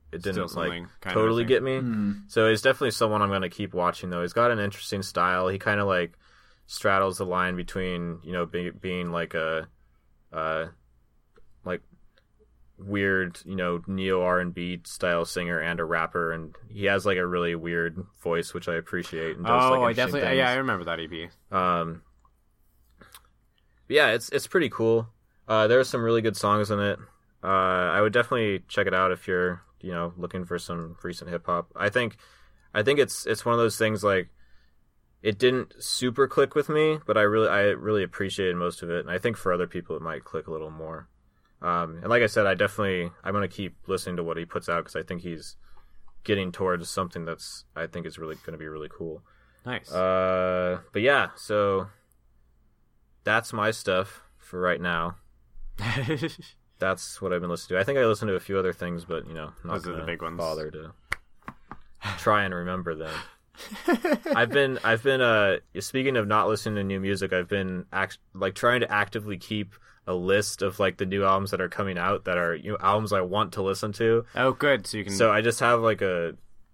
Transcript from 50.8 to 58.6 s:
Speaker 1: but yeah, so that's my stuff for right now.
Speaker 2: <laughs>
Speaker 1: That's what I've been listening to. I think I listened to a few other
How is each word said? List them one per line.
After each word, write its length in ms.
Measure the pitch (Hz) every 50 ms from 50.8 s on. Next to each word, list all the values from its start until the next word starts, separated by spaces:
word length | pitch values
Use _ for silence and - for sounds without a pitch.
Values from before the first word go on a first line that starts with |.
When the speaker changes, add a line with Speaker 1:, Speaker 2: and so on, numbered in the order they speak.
| - - -
Speaker 1:
but 100 | 101 113
yeah, 260 | 135 143 131 98 - -
so 520 | - - - 107 104 101 101 98 95 92 101 - _ _ _ _ _ _ _ _ _ _ _ _ _ _ _ _ _ _ _ _ _ _ _ _ _ _
that's 280 | 104 107 117 113 - -
my 180 | 107 104 110 110
stuff 500 | - - 101 92 92 95 - - - - _ _
for 240 | _ - - - 90
right 200 | 90 90 87 -
now. 360 | 87 87 85 82 85 87 90 - - - _ _ _ _ - - - - - -
Speaker 2:
<laughs> 80 | 104 117 113 139 127 110 156 127 160 156 - - - - - _ _ _ _ _
Speaker 1:
That's 400 | 92 95 95 90 - - - -
what 120 | 98 92 90
I've 80 | 87
been 100 | 90 87
listening 260 | 87 85 - - 92
to. 40 | 92
I 40 | 98
think 140 | 139 143 135
I 60 | 123
listened 220 | 113 107 - 113 107
to 80 | 95
a 40 | 90
few 160 | - - 98
other 160 | 95